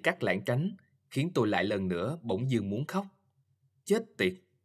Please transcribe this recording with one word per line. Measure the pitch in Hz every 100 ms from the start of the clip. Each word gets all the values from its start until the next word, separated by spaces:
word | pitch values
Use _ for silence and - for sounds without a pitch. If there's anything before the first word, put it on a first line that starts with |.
cắt | - 190
lảng | 107 92
tránh, | - 123 185 214 _ _ _
khiến | 135 170
tôi | 151 110
lại | 92
lần | 98 104 92
nữa | 87 107 165
bỗng | 117 101 131
dưng | 117 98
muốn | 107 156
khóc. | 190 196 _ _ _ _ _ _ _
Chết | - 220 226 -
tiệt! | 185 185 _ _